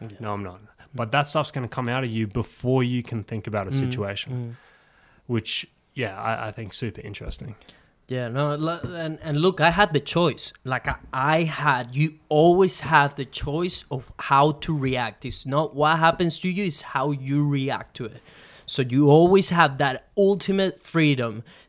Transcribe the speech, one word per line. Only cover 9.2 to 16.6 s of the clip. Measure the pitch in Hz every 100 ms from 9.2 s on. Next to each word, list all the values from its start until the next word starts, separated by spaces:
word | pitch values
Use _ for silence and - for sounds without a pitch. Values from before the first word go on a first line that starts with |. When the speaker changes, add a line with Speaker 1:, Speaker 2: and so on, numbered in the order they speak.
Speaker 1:
and | 160 143
look, | 180 185
I | 165
had | 175 208
the | 151
choice. | - 170 170 - - -
Like, | 127 127 143
I, | 135 -
I | 131 143 160
had, | 160 139 147 127 120 131
you | 156 - -
always | 151 170 180 190 -
have | 127 156 143
the | -
choice | 127 - 147 156 180 - -
of | 135 - -
how | - 139 151
to | 151 - 151
react. | 131 127 113 -
It's | 123 - 131
not | 143 156
what | 139 151 160
happens | 165 165 175 -
to | 185
you, | 180